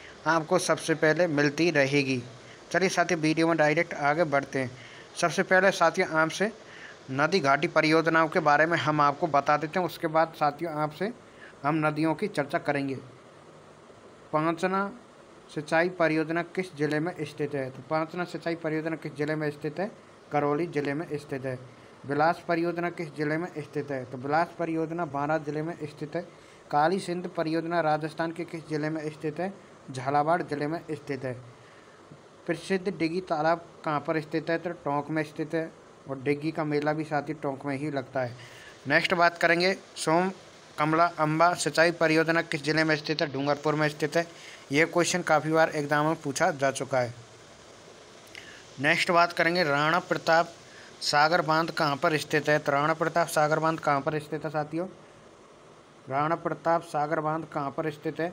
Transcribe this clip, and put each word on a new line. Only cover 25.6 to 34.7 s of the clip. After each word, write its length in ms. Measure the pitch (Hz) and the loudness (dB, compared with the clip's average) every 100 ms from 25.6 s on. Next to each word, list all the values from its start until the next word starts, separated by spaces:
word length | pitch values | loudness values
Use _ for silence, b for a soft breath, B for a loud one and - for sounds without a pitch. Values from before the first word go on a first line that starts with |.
में 140 | 160 170 | -6 -8
स्थित 320 | 151 - 147 170 | -12 -10 -8 -8
है। 100 | 190 B B B - | -10 B B B -2
काली 300 | 147 156 190 | 2 4 2
सिंध 300 | - 175 175 175 | -2 -6 -6 -4
परियोजना 440 | 160 165 165 170 | -2 -2 0 0
राजस्थान 500 | 156 156 151 151 165 | 2 0 -2 -4 -6
के 120 | 165 165 | -6 -10
किस 220 | 165 151 | -10 -6
जिले 220 | 151 151 | -4 -2
में 180 | 160 151 | -4 -6
स्थित 300 | 151 160 147 | -6 -6 -4
है? 140 | 185 190 B B - | -6 -6 B B -12
झालावाड़ 520 | 131 131 147 151 175 | -6 0 0 2 0
जिले 240 | 139 143 147 | 0 -4 -4
में 140 | 165 - | -6 -8
स्थित 320 | 147 - 135 | -10 -8 -6
है। 140 | 131 120 - B B B B B - - - - - | -6 -8 -12 B B B B B -20 -20 -20 -14 -6
प्रसिद्ध 420 | 165 - 190 180 | -6 -2 -2 -2
डिगी 320 | 160 160 180 | -2 -2 -2
तालाब 440 | 185 156 160 170 - - | -4 0 2 0 -2 -10
कहाँ 160 | 165 147 | -4 -2
पर 200 | - 160 | 0 -2
स्थित 280 | 151 160 160 | -2 -4 -2
है? 60 | 165 | -2
तो 120 | 170 | -4